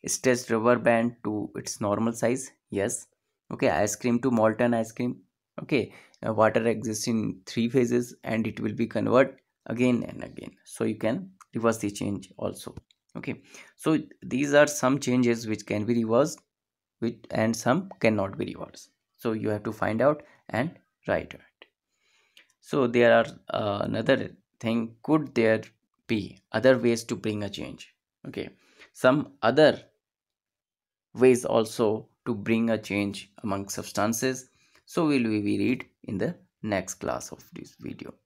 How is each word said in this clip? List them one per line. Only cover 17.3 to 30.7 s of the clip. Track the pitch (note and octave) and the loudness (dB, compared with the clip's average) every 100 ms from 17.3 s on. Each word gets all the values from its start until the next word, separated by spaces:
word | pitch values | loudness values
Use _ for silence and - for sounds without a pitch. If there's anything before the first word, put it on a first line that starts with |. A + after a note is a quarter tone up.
and | - A2 A2+ | -2 0 0
some | A#2+ D3 F#3+ - | 0 0 -2 0
cannot | A2+ G#2+ G2 - | 0 2 -2 -4
be | F#2+ | -8
reversed. | - - - - _ _ _ | -8 -14 -16 -20 _ _ _
So | A#2+ | -4
you | A2 A2 | -2 -4
have | G#2 | -4
to | G#2+ | -6
find | G#2+ G2 A2 | -4 -2 2
out | C3+ D3+ - _ - | 2 2 -6 _ -6
and | A2 D3+ - _ _ - | -4 -4 -8 _ _ -4
write | F2 D2+ | -4 -4
it. | - _ _ - _ _ _ _ _ _ _ _ _ | -18 _ _ -20 _ _ _ _ _ _ _ _ _
So | - D3 B2 | -4 0 2
there | A#2+ A#2+ A2+ | 4 6 6
are, | A2+ - - | 4 -6 -8
uh, | - G#2+ G2+ | -4 -2 -2
another | - G#2+ A2+ C3 - - _ _ | -2 -2 2 0 0 -12 _ _
thing, | A#2 A#2 A2+ - | -4 -2 -4 -10
could | - D#3 C3+ | 0 0 2
there | - A2+ A2 - _ _ _ - | 2 4 2 -2 _ _ _ -4
be | A2+ F2+ - _ | -4 -4 -14 _
other | A2 B2+ B2+ | 2 4 6
ways | A#2 A#2 | 4 0
to | - G#2+ | -2 -6
bring | A2 G#2+ | -4 -4
a | G2+ | -8
change? | - - - - _ _ _ - | -10 -12 -14 -20 _ _ _ -14
Okay, | F#2+ - _ _ _ - | -10 -12 _ _ _ -20
some | - B2+ C#3+ C#3 _ | 2 2 2 -2 _
other | A2 C3+ D3+ - - _ _ _ _ _ _ _ _ | 2 6 6 4 -8 _ _ _ _ _ _ _ _